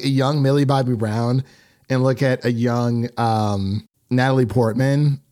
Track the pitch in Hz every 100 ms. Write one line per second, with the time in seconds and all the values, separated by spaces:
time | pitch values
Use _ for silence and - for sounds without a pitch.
0 | 139 135 135 151 135 143 139 135 123 120
1 | 110 110 117 127 135 - _ _ - 131
2 | 131 127 139 127 123 117 120 120 120 120
3 | 117 - 113 110 107 101 98 101 - _
4 | _ 123 131 131 120 127 113 110 135 139
5 | 147 139 -